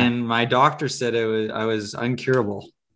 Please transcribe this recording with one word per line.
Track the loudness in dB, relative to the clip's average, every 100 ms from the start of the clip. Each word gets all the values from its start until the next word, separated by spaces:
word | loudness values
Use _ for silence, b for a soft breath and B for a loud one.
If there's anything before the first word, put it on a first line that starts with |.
and | 4 2 0
my | 0
doctor | 2 4 2 2 -6
said | -2 -2
it | 0 0
was, | 0 -2
I | -2
was | -2 -2 -4
uncurable. | -4 -4 -2 2 2 2 -4 -12 _ _